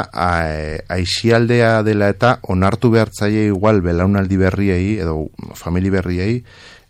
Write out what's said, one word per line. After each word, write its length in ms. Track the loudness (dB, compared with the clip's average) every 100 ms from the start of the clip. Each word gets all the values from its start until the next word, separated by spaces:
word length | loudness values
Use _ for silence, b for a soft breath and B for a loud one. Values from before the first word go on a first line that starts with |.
| -2
a, 360 | -4 -2 0 -2
e, 340 | -4 -8 -10 -6
aisialdea 960 | -6 -4 -2 2 2 2 2 4 2
dela 240 | 2 2 0
eta 300 | 2 0 0
onartu 460 | -2 0 0 2 2
behar 220 | 2 2
zaie 340 | -2 -2 0 0
igual 340 | 2 2 2
belaunaldi 560 | 2 0 2 2 0 2
berriei 600 | 2 2 0 0 0 -2
edo 300 | -4 -4 -6 -10 -16
famili 380 | -12 -4 -2 0
berriei, 540 | 0 -2 -2 -2 -4 B B B B B